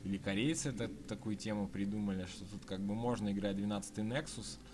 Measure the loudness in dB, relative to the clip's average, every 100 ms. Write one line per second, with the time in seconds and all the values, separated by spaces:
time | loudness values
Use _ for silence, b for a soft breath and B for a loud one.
0 | 0 0 2 4 4 2 0 0 -4 -4
1 | -6 -4 -2 -2 0 0 0 0 0 2
2 | 2 0 -2 -8 -8 -8 -6 -2 0 2
3 | 2 4 2 4 2 2 2 0 0 -2
4 | 2 0 -2 -6 -8 -10 B